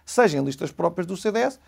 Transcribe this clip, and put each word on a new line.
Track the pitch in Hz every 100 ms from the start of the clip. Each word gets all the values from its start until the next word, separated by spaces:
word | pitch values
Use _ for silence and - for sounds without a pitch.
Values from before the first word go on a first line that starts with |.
| -
seja | - 226 143
em |
listas | 139 135 147
próprias | - 170 170 170
do | 190
C | 214
D | 214
S, | 254 269